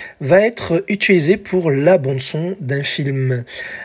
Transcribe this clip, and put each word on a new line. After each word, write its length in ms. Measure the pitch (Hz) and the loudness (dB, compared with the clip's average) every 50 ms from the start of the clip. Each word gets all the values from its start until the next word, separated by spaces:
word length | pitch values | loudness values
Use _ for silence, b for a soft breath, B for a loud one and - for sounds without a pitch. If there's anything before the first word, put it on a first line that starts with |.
| B B B B | B B B B
va 200 | 147 131 170 196 | 0 4 4 4
être 420 | 214 226 233 - - - 165 170 - | 4 2 0 -4 -2 -2 -2 -2 0
utilisé 500 | - 208 196 - - 190 175 143 156 208 | -2 -4 -2 2 4 4 4 4 2 2
pour 320 | 220 - - 185 185 170 156 | 0 0 -2 -2 0 0 2
la 300 | 139 135 143 170 190 175 | 0 2 4 4 4 4
bande 200 | 131 135 139 131 | 2 -2 -2 -2
son 380 | - - - 151 165 180 196 - | -2 -2 -2 -4 -6 -6 -6 -8
d'un 240 | 156 127 143 139 139 | -6 -6 -4 -4 -4
film. 600 | - - - 147 139 135 135 131 127 127 120 120 B B B B B B B | -4 -4 -4 -2 -2 -2 -2 -2 -2 -2 -4 -6 B B B B B B B